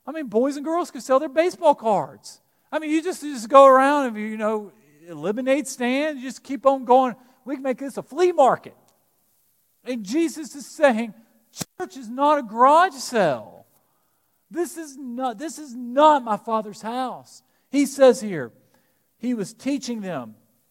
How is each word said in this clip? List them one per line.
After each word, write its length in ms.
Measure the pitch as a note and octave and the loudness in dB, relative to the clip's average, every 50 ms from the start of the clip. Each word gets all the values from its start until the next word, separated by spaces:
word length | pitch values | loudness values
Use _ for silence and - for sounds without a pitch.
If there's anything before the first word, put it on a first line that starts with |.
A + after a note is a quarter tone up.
| _ | _
I 60 | - D4 | -12 -10
mean, 140 | D#4+ D4+ | -10 -10
boys 300 | A#3 F#3 A3 B3+ C#4+ C#4 | -4 -2 0 0 0 -2
and 80 | D4 C#4 | -4 -6
girls 260 | D#4+ E4 F4 E4+ - | -4 -4 -4 -4 -6
could 120 | - C4 G#3 | -8 -12 -2
sell 160 | - C4 C4+ | 0 0 0
their 100 | D#4 D4+ | 0 0
baseball 460 | C4 D4+ E4 F4+ - - F4 D4+ C#4 | 0 0 0 0 -2 2 2 2 2
cards. 680 | - G#3+ A3+ G3+ F3 C#3 C#3+ B2+ - - - - - _ _ _ _ _ _ | 2 0 0 0 0 -2 -4 -8 -16 -20 -20 -20 -20 _ _ _ _ _ _
I 80 | - D#4 | -8 -6
mean, 120 | D#4 D4+ | -4 -2
you 120 | D4+ D#4+ D4+ | -2 -2 -2
just, 200 | F#4 - - C#4+ | -4 -6 -8 -8
you 120 | D4 C#4+ | -10 -10
just 140 | A#3+ G#3 A3 | -10 -2 4
go 180 | C#4 C4+ C#4 | 8 10 10
around 400 | C4+ C4 C4 C4+ C#4 D4 D4 C#4 | 10 8 8 6 4 2 0 0
and, 100 | B3 A3 | -2 -4
you 200 | G#3+ G#3+ A3 A3 | -6 -8 -8 -6
know, 360 | A3 A3 G#3+ A3 G#3+ G#3 F#3+ - _ _ _ _ _ D#3+ F3 | -4 -4 -2 -2 -4 -6 -10 -16 _ _ _ _ _ -20 -16
lemonade 580 | E3+ D3 D3 F#3 G#3+ B3+ B3+ C4 C4+ D4 B3+ | -12 -6 -4 -4 -4 -2 0 0 0 0 0
stand, 520 | - - - B3 A#3+ B3+ C#4 D4+ D#4 D4+ C4 | -4 -8 -6 -4 -2 -2 -2 -2 -4 -6 -8
you 60 | B3 | -10
just 180 | C4+ A3+ - - | -12 -12 -14 -12
keep 220 | - C4+ A3+ - | -12 -10 0 2
on 200 | C4+ C#4 C4+ B3+ | 2 2 2 2
going. 300 | A#3 B3 C4 C4 B3+ G#3 - _ _ _ _ _ | 4 4 6 6 4 -2 -8 _ _ _ _ _
We 120 | A3+ D4 | -10 -10
can 60 | C4 C4+ | -6 -4
make 160 | C4+ B3+ - | -6 -6 -6
this 180 | C4+ C#4 - | -8 -10 -10
a 60 | G#3 - | -10 -12
flea 300 | - B3+ D4+ F#4 F4+ F4 | -8 -2 0 0 2 4
market. 440 | D#4+ C4+ A#3+ F3+ - - - - _ _ _ _ _ _ _ _ _ _ _ _ _ _ _ _ _ _ _ _ _ _ | 4 4 4 4 2 -4 -10 -20 _ _ _ _ _ _ _ _ _ _ _ _ _ _ _ _ _ _ _ _ _ _
And 200 | A3+ C4 A#3+ G#3 | -8 -8 -8 -6
Jesus 500 | F3+ A#3 D#4+ E4+ D4+ A3 D4+ D#4 A3+ - | -4 0 0 0 0 -2 -6 -12 -14 -14
is 120 | C#4+ A#3+ | -16 -18
saying, 460 | - - - D#4 C#4 A3+ G#3+ A#3 A3 - - _ _ _ _ _ _ _ - - - _ - | -16 0 2 4 4 4 2 -2 -6 -10 -16 _ _ _ _ _ _ _ -14 -14 -14 _ -12
"Church 200 | F#4 - - C4 | -12 -12 -12 -14
is 100 | B3+ G#3+ | -14 -12
not 300 | B3 C4 C#4+ D4 D4+ C#4+ | -4 0 2 2 2 2
a 40 | B3+ | 0
garage 520 | G3+ G#3+ A#3 B3 C4+ D4 E4 F4+ F#4+ C#4 | -4 2 4 6 6 8 6 4 2 0
sale. 720 | C4+ A3 - B3+ A3+ F#3+ D#3 C3 A2+ G#2 F#2 E2+ F#2 - _ _ _ _ _ _ _ _ _ _ _ _ _ _ _ _ _ | -6 -10 -4 0 2 2 2 0 -2 -6 -12 -20 -20 -20 _ _ _ _ _ _ _ _ _ _ _ _ _ _ _ _ _
This 280 | G3 D#4 F4 A#3+ - D#4+ | -6 -6 -6 -6 -6 -12
is 180 | D#4+ D4 C4+ | -16 -16 -16
not, 400 | C4 C#4+ B3 A#3 B3 C4 B3+ A3 | -16 -14 -12 -8 -6 -6 -6 -6
this 220 | G3 C#4+ D#4+ A#3+ D4 | -8 -10 -12 -12 -14
is 160 | D#4 C#4+ A3+ | -16 -16 -14
not 500 | B3+ B3 A#3+ A#3+ C#4 D4+ D#4 D4+ C#4+ A#3+ | -12 -12 -2 2 4 6 6 6 4 0
my 140 | A3+ G#3 G3+ | -2 -6 -6
Father's 420 | - A#3 A3+ A3 G#3 G#3+ F#3+ - | -4 -4 -4 -4 -4 -6 -12 -14
house." 640 | - G#3+ A#3+ B3+ C4 B3 G3 D3 B2+ - - - _ _ _ _ _ _ | -12 -10 -8 -8 -8 -8 -10 -14 -18 -20 -20 -20 _ _ _ _ _ _
He 140 | - C#4+ C#4+ | -2 0 0
says 360 | C#4 - C4+ C4+ B3+ A#3 B3+ | 0 2 6 6 6 6 4
here, 300 | G#3+ G#3 F#3 D3+ B2 A2+ - _ _ _ _ _ _ _ _ _ _ _ _ _ | 0 -8 -8 -8 -8 -10 -12 _ _ _ _ _ _ _ _ _ _ _ _ _
he 160 | - B3 B3 | -6 -6 -4
was 180 | A3+ F#3+ - - | -4 -6 -8 -10
teaching 480 | - - B3+ D4 C4 - A#3+ A#3+ A3 | -10 -6 -6 -6 -6 -6 -8 -8 -8
them, 360 | G3 F#3+ E3+ C#3 A#2+ A2 G#2+ _ _ _ _ _ _ _ | -8 -8 -8 -8 -10 -12 -16 _ _ _ _ _ _ _